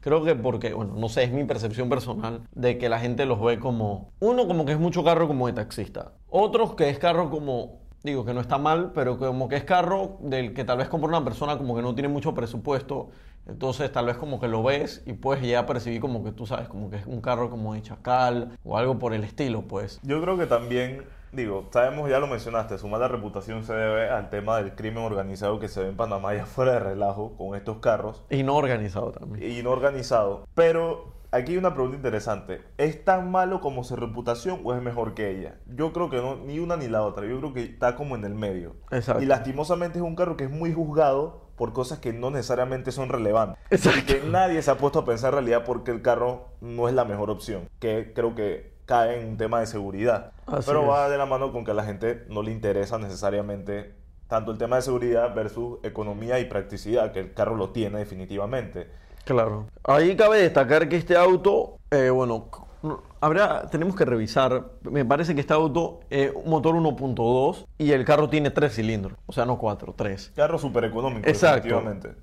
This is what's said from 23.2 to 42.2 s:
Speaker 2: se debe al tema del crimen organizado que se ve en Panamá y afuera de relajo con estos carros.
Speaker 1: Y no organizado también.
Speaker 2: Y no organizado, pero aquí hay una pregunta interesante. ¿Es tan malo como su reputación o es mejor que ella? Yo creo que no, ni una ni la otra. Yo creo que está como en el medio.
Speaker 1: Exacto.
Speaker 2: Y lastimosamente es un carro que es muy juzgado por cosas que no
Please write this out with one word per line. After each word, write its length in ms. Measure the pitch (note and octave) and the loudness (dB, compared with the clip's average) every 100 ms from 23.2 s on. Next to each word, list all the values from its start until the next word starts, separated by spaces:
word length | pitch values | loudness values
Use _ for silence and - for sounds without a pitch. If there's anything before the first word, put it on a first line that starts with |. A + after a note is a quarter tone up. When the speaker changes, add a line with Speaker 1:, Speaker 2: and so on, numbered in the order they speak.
| G#2 G2 F#2+ A2 | -6 -8 -8 -8
Speaker 2:
se 100 | A2 | -4
debe 360 | A2 A2 A2 A2 | -2 0 2 0
al 180 | A#2+ G2 | -2 -2
tema 280 | G#2 G#2 A2+ | -6 0 0
del 180 | G2 - | -2 -6
crimen 280 | A2 A2+ | -6 -4
organizado 560 | A2+ G2+ F#2+ F#2+ G2+ G#2+ | -4 -4 -4 -4 -2 -2
que 80 | G#2 | -4
se 120 | - | -4
ve 80 | F#2+ | -6
en 80 | G2 | -2
Panamá 380 | A2+ G2 G2 G#2 | -2 -2 -2 -4
y 20 | |
afuera 360 | - - C3 | -6 0 2
de 60 | A#2+ | 2
relajo 540 | G2 G2 G2+ G2+ G#2+ - | 0 -2 -2 -2 -8 -8
con 200 | F#2 G2+ | -8 -8
estos 220 | G2+ A2 | -8 -2
carros. 460 | B2 G#2+ G#2+ - - | 0 2 -2 -10 -4
Speaker 1:
Y 140 | C#3 | -2
no 120 | C3+ D3 | 2 2
organizado 560 | C#3+ A#2+ G#2+ G2 A2+ | 2 0 -2 -4 -6
también. 400 | - - G#2+ - | -8 -12 -8 -8
Speaker 2:
Y 120 | A#2+ | -4
no 80 | A#2+ | 0
organizado, 720 | B2 C#3 C3+ A#2 A#2+ G2+ G2+ - | 2 2 0 0 2 2 -2 -6
pero 580 | - E3 E3 E3 D#3 - - - | 4 4 4 0 -4 -10 -18 -2
aquí 220 | B2+ B2 | -2 0
hay 40 | F3+ | 0
una 160 | F3+ | 0
pregunta 240 | C#3 B2+ C#3+ | 0 -2 -2
interesante. 640 | C3 G#2+ G#2+ G2+ - F#2 - - | -2 -2 -2 -4 -6 -12 -12 -2
¿Es 260 | D3 D#3+ | -2 0
tan 280 | - F#3 F3+ | 2 2 2
malo 280 | F#3 F#3 F#3+ | 0 2 0
como 240 | C#3+ C3 | -4 -6
su 120 | B2 B2 | -6 -6
reputación 680 | A#2 A2+ A#2 A#2+ F#3 F#3 | -6 -6 -4 -2 -2 -6
o 120 | A#2 B2 | -4 -4
es 80 | |
mejor 320 | B2 A#2+ A2 - | -2 -4 -4 -4
que 160 | G#2 | -4
ella? 240 | F#2+ D#2 - - | -4 -10 -14 -16
Yo 280 | B2 D#3+ | -4 -4
creo 180 | E3+ E3+ | -2 -2
que 60 | B2+ | -2
no, 180 | B2+ C3 | -4 -8
ni 240 | B2+ D3 | -8 -6
una 180 | E3+ E3+ | -4 -4
ni 100 | C3 | -2
la 140 | A2 | 0
otra. 240 | G#2 G2+ G2+ | 0 -2 -6
Yo 140 | B2+ | -6
creo 140 | D3+ B2+ | -6 -6
que 80 | |
está 320 | A#2 A2+ B2 B2 | -8 0 0 0
como 200 | D3 A#2+ | -6 -6
en 80 | |
el 120 | G#2 G#2 | -6 -4
medio. 400 | G#2 F#2 E2+ - - | -4 -4 -8 -14 -6
Speaker 1:
Exacto. 320 | B2+ A#2 A#2 | -4 0 0
Speaker 2:
Y 20 | C3+ | 4
lastimosamente 720 | C3 A2+ C3+ D#3 F3 F3 E3+ | 2 2 -4 -2 0 -2 -4
es 60 | F3 | -4
un 100 | E3 | -2
carro 220 | F3 D3 | -2 -2
que 60 | |
es 80 | C3+ | -4
muy 200 | D3+ E3+ | -4 -2
juzgado 760 | E3 D#3 D3 D3 C3+ D#3+ - - - | -2 0 4 4 4 -2 -8 -20 -6
por 160 | A#2 | -4
cosas 260 | A2+ B2+ D3+ | -2 -4 -4
que 120 | B2+ | -6
no 200 | A#2 | -4